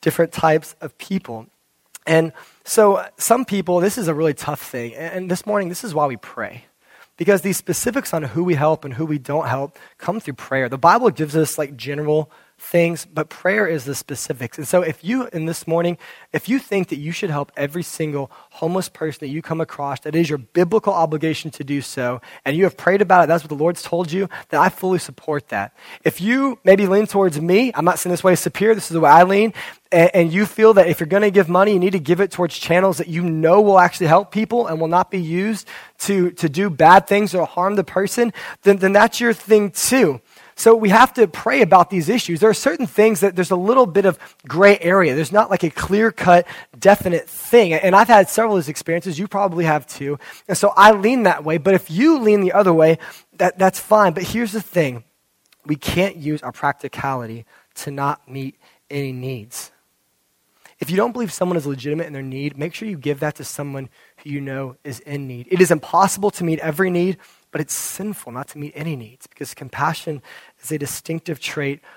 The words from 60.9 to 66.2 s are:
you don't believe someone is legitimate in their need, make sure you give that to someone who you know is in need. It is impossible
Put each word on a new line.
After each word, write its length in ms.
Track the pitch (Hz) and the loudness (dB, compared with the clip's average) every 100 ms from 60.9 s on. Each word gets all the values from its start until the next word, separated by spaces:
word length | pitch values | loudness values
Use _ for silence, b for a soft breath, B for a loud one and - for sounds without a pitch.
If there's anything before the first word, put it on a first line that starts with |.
you 60 | 185 | -2
don't 160 | 233 | -2
believe 200 | 247 226 | -4 -8
someone 240 | - 180 175 | -8 -6 -4
is 100 | 143 | -6
legitimate 420 | 135 127 151 160 | -8 -8 -8 -8
in 40 | |
their 100 | 143 | -12
need, 360 | 135 131 143 139 | -12 -10 -10 -8
make 160 | 156 | -12
sure 140 | - 214 | -10 -12
you 100 | 175 | -8
give 220 | 131 143 | -6 -4
that 160 | 151 - | -6 -8
to 80 | |
someone 460 | 131 - 143 139 135 b b b | -14 -12 -12 -12 -14 b b b
who 60 | 147 | -12
you 100 | 143 | -10
know 360 | 139 135 135 123 | -10 -10 -12 -14
is 160 | 147 123 | -16 -16
in 280 | - 143 139 | -12 -12 -12
need. 180 | 123 123 | -14 -6
It 80 | 185 | -4
is 100 | 180 | 0
impossible 600 | 156 - 170 190 - | -2 -2 -2 -2 -2